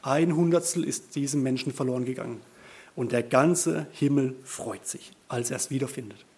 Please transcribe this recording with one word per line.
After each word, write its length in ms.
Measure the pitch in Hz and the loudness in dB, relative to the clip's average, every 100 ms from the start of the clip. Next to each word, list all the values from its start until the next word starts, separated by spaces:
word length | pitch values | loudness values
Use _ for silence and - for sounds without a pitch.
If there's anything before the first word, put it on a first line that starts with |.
Ein 320 | 135 143 170 | 0 2 4
Hundertstel 480 | 156 170 170 165 175 | 4 4 4 2 -2
ist 320 | 143 131 - | -2 -4 -6
diesem 280 | - 139 143 | -4 -2 0
Menschen 300 | 131 131 139 | 0 0 -4
verloren 320 | 127 127 127 | -2 -2 -2
gegangen. 360 | 123 127 120 113 - - - - - - | -4 -6 -8 -10 -14 -20 -20 -20 -16 -6
Und 160 | 120 | 0
der 100 | 120 | 0
ganze 640 | 117 127 151 170 170 160 147 | 4 6 6 4 0 -2 -4
Himmel 420 | - 143 143 131 131 | 0 4 4 2 -2
freut 420 | - - 113 - - | -14 -10 -8 -8 -10
sich, 260 | - - - _ | -10 -14 -20 _
als 220 | 123 117 | -4 -4
er 60 | 123 | -4
es 140 | - | -2
wiederfindet. 540 | 131 127 - 110 104 - | -2 -2 -6 -12 -16 -20